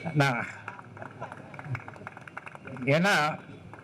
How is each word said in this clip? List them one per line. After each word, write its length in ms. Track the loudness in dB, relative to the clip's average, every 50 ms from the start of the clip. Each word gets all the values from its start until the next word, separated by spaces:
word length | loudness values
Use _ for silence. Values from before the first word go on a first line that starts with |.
| 0 2 4
நான் 320 | 6 6 6 6 2 -2 -4 -8 -10 -12 -12 -12 -12 -14 -14 -12 -12 -12 -12 -10 -10 -10 -10 -10 -12 -14 -14 -12 -10 -6 -4 -6 -6 -6 -8 -12 -12 -12 -12 -12 -12 -14 -14 -12 -12 -12 -12 -12 -12 -10 -10 -8 0 4
ஏன்னா 540 | 6 6 8 8 8 8 6 6 4 2 -2 -6 -12 -14 -14 -14 -16 -16 -16